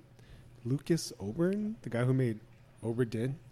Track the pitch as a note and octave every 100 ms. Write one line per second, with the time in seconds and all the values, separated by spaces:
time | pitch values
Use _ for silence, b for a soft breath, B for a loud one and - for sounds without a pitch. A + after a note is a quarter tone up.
0 | - - b b b - A#2 C#3 - E3
1 | - - G2 B2+ F3 G3+ G#3+ A3+ B2 A#2
2 | B2 C3 B2 G#2+ - - - - A2 A#2
3 | A#2+ A2 B2+ C#3 -